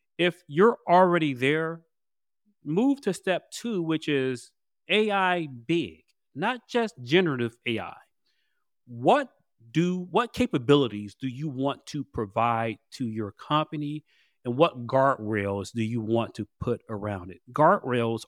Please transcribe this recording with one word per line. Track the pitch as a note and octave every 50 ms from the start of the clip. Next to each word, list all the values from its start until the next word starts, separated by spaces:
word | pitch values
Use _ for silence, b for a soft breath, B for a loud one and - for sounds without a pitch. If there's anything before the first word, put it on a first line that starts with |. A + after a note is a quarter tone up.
| _ _ _
If | - E3+ F3+ E3+ - _ -
you're | C#3+ D#3 G3 A#3 A#3 - - -
already | E3+ F3+ F#3 F3+ F3 F3 D#3 D3 C3+
there, | A#2+ B2+ C3+ D3+ D#3+ D#3+ D#3+ E3 E3 E3 _ _ _ _ _ _ _ _ _ _ _ _ _ _ _ -
move | C#3+ D#3 F#3+ B3 C#4 C#4 C4+
to | - G#3+
step | F3 - - F#3+ F3+ E3 - -
two, | - - - A#3+ A3 F#3
which | E3 D#3+ D#3+ D#3 - -
is | D3 C3+ C3 C3 B2+ B2 - - _ _ _ _ _ _ _ -
A | F3 G#3+ A3 G#3+
I | G3+ G3 F#3+ F#3 F3+ F3 E3 C#3+ C3 A#2+ A#2
big, | - E3 E3+ C#3 F2 D#2+ _ _ _ _ _ _ _ -
not | C3+ F3 A3 B3+ A#3+ _ -
just | - A#3+ A#3 G#3 - -
generative | B2 A#2+ D3 F#3 F#3 E3 C#3 A#2+ A#2+ A#2 - _ -
A | A#2+ A#2 G#2
I. | F2+ E2 - - - _ _ _ _ _ _ _ _ _ _ _ _ _ _ _ _
What | - A#2+ A#2 B2 D#3+ A#3 D4 C#4 - _ _ _ _ _ _ A#2 A#2
do, | A2+ D#3 E3+ F3 F3+ F3+ F3+ F3+
what | D#3+ G#3 A#3+ A#3 -
capabilities | - B3 - - D3 A#2+ A2+ C#3+ D3 C#3 A2+ G#2 G#2 G#2 G2+ -
do | - -
you | C3+ A#2+ C3 D3+ D#3+
want | B2+ B2+ C3 C#3 B2+ - -
to | - - C#3+ C3
provide | _ - - A2+ G2+ F#2+ A2+ A2+ A#2 A#2 A2+ A2+ A2+ G#2+ - _ _
to | - - C3 A2+
your | G#2+ A2 G#2+ G2
company, | - - - - D3+ D3+ D#3 - - D3+ D3+ D3 D3+ D3+ - _ _ _ _ _ _ _ -
and | B2+ A#2+
what | C3 E3 E3 - B2+ A#2+
guardrails | A2+ C3 C3 C3+ C#3 C3 - G#2+ G#2 A2 G#2 G2 G2 G2 G2+ F#2+ -
do | - A#2+
you | A2 A2 A#2 A#2
want | A2 G#2+ A2+ A#2 A2+ - -
to | - G#2 - _ -
put | - B2+ A#2 - _ -
around | A2 G2+ G2+ G#2+ G2+ F#2 F2+ F#2
it? | F2 - _ -
Guardrails | B2 - D3+ E3 G3+ F#3+ - B2+ B2 B2 A#2 A2+ A#2 A2 -